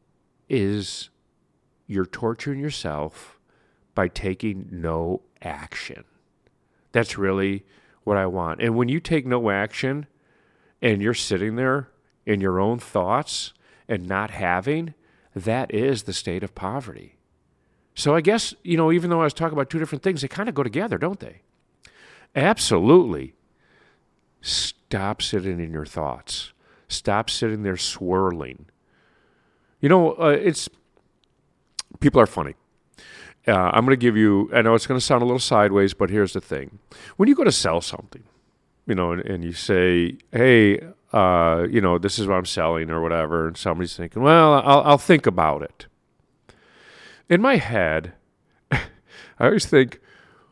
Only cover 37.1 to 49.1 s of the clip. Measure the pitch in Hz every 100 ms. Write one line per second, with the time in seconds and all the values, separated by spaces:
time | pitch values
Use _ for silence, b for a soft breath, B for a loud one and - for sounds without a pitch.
37.1 | - 226 285 240 - 87 85 - - -
38.1 | - - _ _ _ _ _ - 95 87
39.1 | 87 - 90 85 85 - 92 90 87 87
40.1 | - _ 117 127 117 104 101 170 - _
41.1 | 113 92 87 85 82 87 113 92 87 98
42.1 | 113 98 92 90 95 80 82 80 82 82
43.1 | 85 78 82 82 - 95 82 87 - 85
44.1 | 110 143 165 156 143 123 143 147 143 -
45.1 | 156 117 90 78 73 73 - - _ _
46.1 | _ _ _ _ b b b b b b
47.1 | b - 175 254 214 117 113 82 80 85
48.1 | - _ _ _ _ - 135 - - B